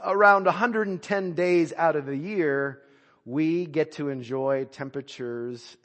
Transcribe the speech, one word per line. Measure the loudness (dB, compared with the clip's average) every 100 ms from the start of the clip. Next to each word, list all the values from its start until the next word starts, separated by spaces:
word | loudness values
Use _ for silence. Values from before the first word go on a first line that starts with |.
| -2
around | 6 8 8 4
a |
hundred | 2 0 0 -2
and | -4
ten | -4 -2 -2
days | 0 2 4 2 2
out | 0 0
of | -2
the | -6
year, | -4 -2 0 0 -2 -6 _ _ _ _
we | -8 -2 0 0 -2
get | -2 -2
to | -2 -6
enjoy | -6 -6 -4 0 -2 -2
temperatures | -8 -10 -10 -12 -10 -8 -8 -8 -10 -16 -16